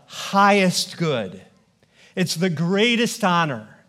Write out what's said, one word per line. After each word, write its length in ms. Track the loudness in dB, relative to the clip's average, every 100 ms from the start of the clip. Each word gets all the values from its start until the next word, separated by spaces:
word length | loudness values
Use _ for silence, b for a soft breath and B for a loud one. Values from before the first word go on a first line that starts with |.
| -20
highest 880 | -14 -2 4 6 6 2 0 -4 -4
good. 460 | -4 -2 -4 -12 -20 _ _ _ _ b b
It's 220 | -4 -4 -2
the 140 | -2
greatest 760 | -2 0 2 2 2 -2 -2
honor. 440 | 0 2 0 -4 -12 -20